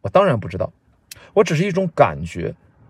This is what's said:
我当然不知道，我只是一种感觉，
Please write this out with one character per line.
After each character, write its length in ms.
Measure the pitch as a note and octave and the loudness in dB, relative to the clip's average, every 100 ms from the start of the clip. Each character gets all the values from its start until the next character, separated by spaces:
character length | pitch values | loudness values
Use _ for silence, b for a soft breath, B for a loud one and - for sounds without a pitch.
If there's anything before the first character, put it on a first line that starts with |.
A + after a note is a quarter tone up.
我 60 | G2+ | 0
当 160 | F3+ | 4
然 140 | G3 A#2 | 4 2
不 80 | D#2+ | -4
知 100 | F#2 | -6
道， 160 | - - _ _ _ B B | -6 -8 _ _ _ B B
我 100 | - | 2
只 120 | G#3+ D3+ | 2 2
是 80 | |
一 80 | G3+ | 0
种 160 | F3+ F#3 | 0 -2
感 360 | - A#2 D2 | 0 -2 -4
觉， 300 | E2+ F2 - - _ _ - | -8 -8 -8 -10 _ _ -20